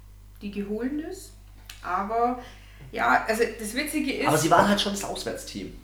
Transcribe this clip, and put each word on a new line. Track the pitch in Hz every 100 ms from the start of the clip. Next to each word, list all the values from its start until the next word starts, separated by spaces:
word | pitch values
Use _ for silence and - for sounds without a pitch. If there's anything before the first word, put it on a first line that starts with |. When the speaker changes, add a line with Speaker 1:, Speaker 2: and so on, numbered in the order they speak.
| - - - -
Speaker 1:
die | 208
geholen | 196 202 214 262 302 339
das. | 381 - - - - - -
Aber | - 180 202 226 240 247 - - - - -
ja, | 220 240 254 -
also | 220 226 -
das | 208
Witzige | 247 302 311 262
ist | - 277
Speaker 2:
Aber | 156
sie | 156
waren | 170 202
halt | 202
schon | 202
das | 196
Auswärtsteam. | - - 113 - - 104 90 -